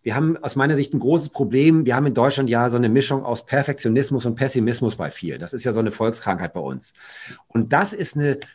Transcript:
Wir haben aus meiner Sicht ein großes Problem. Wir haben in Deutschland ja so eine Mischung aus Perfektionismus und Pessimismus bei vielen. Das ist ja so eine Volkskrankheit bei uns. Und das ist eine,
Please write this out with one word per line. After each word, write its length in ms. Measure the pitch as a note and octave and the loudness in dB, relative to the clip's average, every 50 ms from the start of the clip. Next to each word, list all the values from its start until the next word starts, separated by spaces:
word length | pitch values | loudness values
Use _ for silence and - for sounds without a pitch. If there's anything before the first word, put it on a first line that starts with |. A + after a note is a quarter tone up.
| _ | _
Wir 120 | A#2 G#2+ | -4 -2
haben 220 | C3 D3+ D#3+ E3 | 0 0 0 0
aus 180 | - - C#3+ - | -2 -4 -6 0
meiner 220 | C3+ C3+ D3 D#3 | 2 4 4 4
Sicht 180 | C#3 C#3 - - | 2 0 0 -2
ein 60 | C3 | 0
großes 300 | - B2 D#3 E3+ D3+ D3+ | 2 2 2 2 0 -2
Problem. 540 | - - C#3 G2+ A2+ C3 C#3+ D#3+ D#3+ D#3+ D#3+ | -4 -4 -2 0 2 4 6 6 6 6 4
Wir 120 | B2 A#2 | 2 2
haben 100 | C3 C#3+ | 2 2
in 80 | C#3+ A2+ | 2 2
Deutschland 340 | A#2+ A#2 C#3 C#3 C#3 C3+ A#2+ | 4 2 2 2 2 0 2
ja 220 | A#2 A#2 B2 B2 | 2 2 2 2
so 60 | A#2 | 2
eine 120 | A#2+ B2 A2+ | 2 2 4
Mischung 360 | A2 C3+ C3+ - C#3 - - | 4 2 2 2 -2 -2 -2
aus 200 | - A#2+ A#2 - | -4 -6 -6 -6
Perfektionismus 800 | - - C#3 C3+ - C3+ - - A#2+ A2 B2+ C#3 C3+ C#3 B2+ A#2 | -2 -2 0 0 0 -4 -2 -2 0 2 2 2 0 -2 -2 -2
und 100 | B2 A2+ | -2 -2
Pessimismus 580 | A#2 C3+ C3 C3 C3 A2 A#2 A#2+ A#2 B2+ A2 - | 0 -2 0 0 0 0 0 0 0 -2 -2 -2
bei 160 | - E2 D2 | -4 -8 -8
vielen. 300 | - - - E2 C#2 C2+ | -8 -8 -10 -10 -8 -8
Das 120 | E2 F2 - | -10 -10 -10
ist 120 | A#2+ - | -6 -4
ja 80 | B2+ A2 | -2 0
so 80 | A2+ | 0
eine 100 | A2 G#2+ | 0 -2
Volkskrankheit 640 | G2+ - A2 A2+ A#2 - - G#2+ F#2 E2 F2+ E2+ - | -2 -2 -2 -2 -2 -2 -4 -4 -4 -4 -4 -8 -6
bei 80 | F2+ | -8
uns. 340 | D2+ C2+ C2 B1+ - - _ _ - - - - - - - - _ _ | -8 -8 -10 -10 -14 -18 _ _ -20 -20 -20 -18 -18 -18 -20 -20 _ _
Und 240 | _ A2+ A2+ A2 C#3 | _ -2 0 2 2
das 200 | D3+ G3 G3+ G#3+ | 2 2 0 -2
ist 240 | G3+ F3 - - | -6 -8 -6 -4
eine, 220 | D3 D3 C#3+ C3+ C#3+ - - - | -2 0 0 -2 -4 -6 -16 -20